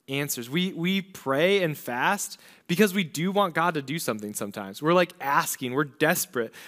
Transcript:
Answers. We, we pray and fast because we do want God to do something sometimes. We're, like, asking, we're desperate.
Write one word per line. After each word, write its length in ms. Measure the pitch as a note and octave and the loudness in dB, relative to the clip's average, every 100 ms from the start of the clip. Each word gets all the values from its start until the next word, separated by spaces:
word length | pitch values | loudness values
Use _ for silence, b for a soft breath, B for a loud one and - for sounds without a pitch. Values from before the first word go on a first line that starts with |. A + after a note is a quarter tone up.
| - | -6
Answers. 420 | C#3 C#3+ - A#2 | -4 -4 -6 -4
We, 240 | D3 F#3 | -2 -2
we 300 | E3 E3+ F#3+ | -2 -2 -2
pray 580 | F#3 - - C3+ F3 G3+ | -4 -6 -2 2 4 4
and 160 | F3 D3 | 2 -2
fast 640 | - A#2+ D3+ G3+ - - B B - | -6 0 2 0 -2 -12 B B -2
because 300 | E3+ G#3 F#3 | 2 4 2
we 80 | |
do 280 | E3+ - F3 | -2 -2 0
want 220 | G3 G3 | 2 2
God 220 | D#3+ E3+ D#3+ | 2 0 0
to 80 | |
do 160 | C3 C#3 | -4 -4
something 340 | - A2 G#2 | -2 -4 -6
sometimes. 480 | G#2 G#2 G2+ G2 G2 | -6 -8 -8 -10 -4
We're, 140 | D3+ F3+ | 2 4
like, 180 | F3 - | 4 0
asking, 520 | C3+ D3 D#3 - - | 0 2 2 -2 -4
we're 100 | B2+ | -2
desperate. 680 | D3+ A#2+ D3+ F3 - B2+ A2+ B | -2 2 2 2 -2 -4 -6 B